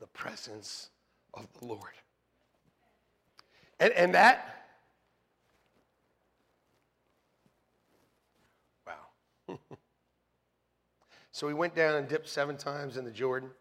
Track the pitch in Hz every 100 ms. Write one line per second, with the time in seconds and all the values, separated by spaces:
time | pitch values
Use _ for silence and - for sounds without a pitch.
0 | 113 - - 220 - 107 101 - - _
1 | _ _ _ - 107 - 120 107 - -
2 | _ _ _ _ _ _ _ _ _ _
3 | _ _ _ _ - _ - - 196 175
4 | 180 180 220 262 - - - - _ _
5 | _ _ _ _ _ _ _ _ _ _
6 | _ _ _ _ _ _ _ _ _ _
7 | _ _ _ _ _ _ _ _ _ _
8 | _ _ _ _ _ _ _ _ - 78
9 | - _ _ _ - 95 - - _ _
10 | _ _ _ _ _ _ _ _ _ _
11 | _ - - - 147 147 170 165 160 151
12 | 135 156 - 151 143 143 143 143 143 123
13 | 123 107 131 127 131 -